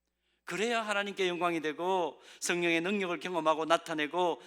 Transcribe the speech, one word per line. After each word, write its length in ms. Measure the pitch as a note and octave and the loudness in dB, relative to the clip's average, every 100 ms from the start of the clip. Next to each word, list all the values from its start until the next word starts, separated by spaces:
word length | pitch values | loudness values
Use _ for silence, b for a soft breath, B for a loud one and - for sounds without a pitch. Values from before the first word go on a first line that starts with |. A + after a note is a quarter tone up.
| _ _ _ _ | _ _ _ _
그래야 420 | - F3 A#3 A#3 G#3+ | -8 -2 0 0 0
하나님께 420 | G3+ G3+ F#3+ F3+ | -2 -2 0 0
영광이 340 | F3 F3 E3 | 2 0 0
되고 600 | D3+ C#3+ F3+ F#3+ D#3 - B B | -2 -2 0 2 0 -4 B B
성령의 400 | - F3 F3 E3 | -2 2 2 2
능력을 380 | F3 G#3 F#3 E3+ | 2 0 -2 -4
경험하고 460 | F3+ F3 D#3 D#3 D#3 | -4 -2 2 2 4
나타내고 760 | E3+ - D#3 D3 E3+ F3+ C#3+ | 2 2 -4 -2 0 0 -2